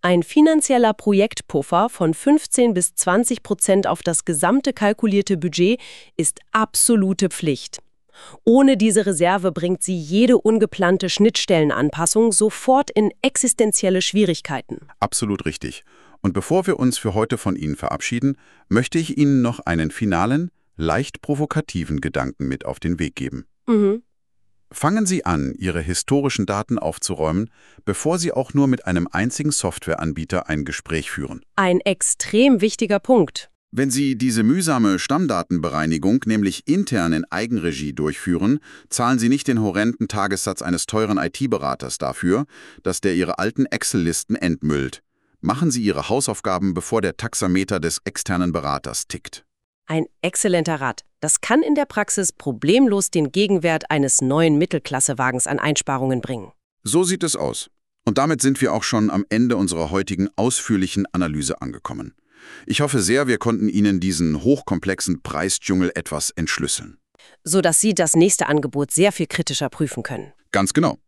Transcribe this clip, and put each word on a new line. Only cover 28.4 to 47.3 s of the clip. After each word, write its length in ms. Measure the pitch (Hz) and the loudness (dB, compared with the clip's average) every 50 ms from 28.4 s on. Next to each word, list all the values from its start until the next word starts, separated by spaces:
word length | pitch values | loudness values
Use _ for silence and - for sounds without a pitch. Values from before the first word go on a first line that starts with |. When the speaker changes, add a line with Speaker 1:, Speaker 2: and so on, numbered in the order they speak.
| 131 - - | -4 -2 2
Speaker 2:
nur 120 | 139 143 135 | 2 4 4
mit 200 | 127 - - - | 2 0 0 -2
einem 200 | 90 90 87 87 | 0 0 0 -2
einzigen 400 | - 90 104 127 - - 147 151 | -2 -2 -2 -2 -2 -2 -2 -2
Softwareanbieter 1000 | 143 - - 92 - - - - 80 - - 82 73 76 80 - - 87 - - | -2 0 -2 -2 -4 -4 -4 -4 -4 -2 -2 -4 -4 -6 -6 -4 -4 -4 -2 -2
ein 160 | 80 76 71 | -4 -4 -4
Gespräch 460 | - 73 - - - 85 80 71 - | -6 -8 -10 -8 -4 -4 -4 -4 -6
führen. 300 | - - 69 65 - - _ _ _ | -8 -8 -8 -10 -10 -14 _ _ _
Speaker 1:
Ein 260 | - 196 180 180 185 | 0 2 2 2 2
extrem 800 | - 208 190 - - - - _ - - - 214 254 285 262 202 | 2 0 -2 -2 -2 -4 -4 _ -4 0 2 4 6 6 6 4
wichtiger 380 | 190 220 - - 233 185 202 196 | 2 0 0 -2 -2 0 0 -2
Punkt. 520 | _ - 254 233 170 135 - - - _ _ _ _ _ | _ 4 4 4 4 2 -2 -14 -16 _ _ _ _ _
Speaker 2:
Wenn 200 | - 110 135 139 | -4 -2 0 0
Sie 260 | 120 131 143 139 135 107 | 0 0 0 0 0 0
diese 260 | 123 127 113 113 110 | 0 0 2 4 4
mühsame 540 | 110 143 185 180 165 147 127 117 101 95 90 | 4 4 2 2 0 2 2 4 2 2 0
Stammdatenbereinigung 1200 | - - 139 160 190 147 110 87 85 _ 92 85 78 85 71 76 78 78 82 78 71 95 110 135 - | 0 -2 0 0 0 0 0 -2 -2 _ -2 -2 -2 -2 -2 -2 0 0 0 0 2 2 2 2 2
nämlich 420 | 107 110 107 101 95 87 - - - | 0 0 0 0 0 -2 -4 -2 0
intern 440 | 151 190 202 - 135 104 85 82 | 0 0 0 -2 -2 -2 0 0
in 140 | 82 80 85 | 0 -2 -2
Eigenregie 680 | _ - 95 110 117 120 107 80 85 76 65 73 73 67 | _ -4 -4 -2 -2 -2 -2 -2 -2 -4 -4 -6 -6 -4
durchführen, 640 | - 76 76 73 - - 90 87 82 92 107 139 151 _ - - - _ _ | -2 -4 -4 -4 -4 -2 -2 -2 0 2 0 0 0 _ -12 -20 -20 _ _
zahlen 300 | - - 120 120 131 123 | -4 -2 0 0 2 2
Sie 100 | 113 117 | 2 2
nicht 180 | 135 139 - - | 2 2 0 0
den 140 | 127 117 | 0 2
horrenden 460 | 110 104 87 98 107 117 117 - 113 - | 0 0 0 0 0 0 -2 -2 -6 -4
Tagessatz 540 | - 104 98 98 98 92 - 104 92 - | -2 -4 -2 -2 -2 -4 -4 -6 -6 -6
eines 240 | - 82 87 80 - | -4 -4 -4 -4 -4
teuren 320 | - - 110 110 101 104 82 | -4 -2 -2 0 0 0 -2
I-T-Beraters 800 | 71 87 - - 135 131 110 82 71 67 65 - - 64 - - | -2 -4 -4 -4 -2 -2 -2 -2 0 -4 -4 -4 -6 -10 -8 -6
dafür, 480 | - 65 65 - - 87 92 117 147 _ _ - - - - - _ | -6 -6 -6 -2 0 0 0 0 -2 _ _ -20 -20 -20 -20 -8 _
dass 180 | 92 90 - | -6 -6 -2
der 140 | - 98 90 | -2 0 0
Ihre 240 | 87 92 82 90 - | 0 0 -2 -2 -2
alten 260 | 92 107 113 - 135 | -4 -4 -2 -2 -2
Excel-Listen 720 | - - 107 - - - 104 85 82 80 - - _ 110 | -2 -2 -6 -4 -2 -2 0 0 0 -2 -4 -4 _ -4
entmüllt. 680 | - - 87 82 69 - 76 73 71 69 65 - - _ _ _ _ _ _ _ _ | -2 -2 -2 -2 -2 0 -2 0 0 -2 -4 -8 -12 _ _ _ _ _ _ _ _
Machen 280 | - 85 107 135 170 165 | -4 -2 -2 0 0 -2
Sie 140 | 120 123 110 | 0 0 0
Ihre 240 | 104 87 71 71 - | 0 -2 -2 -2 -2
Hausaufgaben, 640 | 104 135 139 - 107 - - 101 92 90 95 98 87 | -2 -2 0 -2 -6 -4 -4 -4 -2 -2 -2 -2 -2
bevor 280 | 90 - - - 110 | -4 -6 -2 -2 -2
der 160 | 98 92 - - | -2 -2 -4 -6
Taxameter 600 | - 113 | -10 -8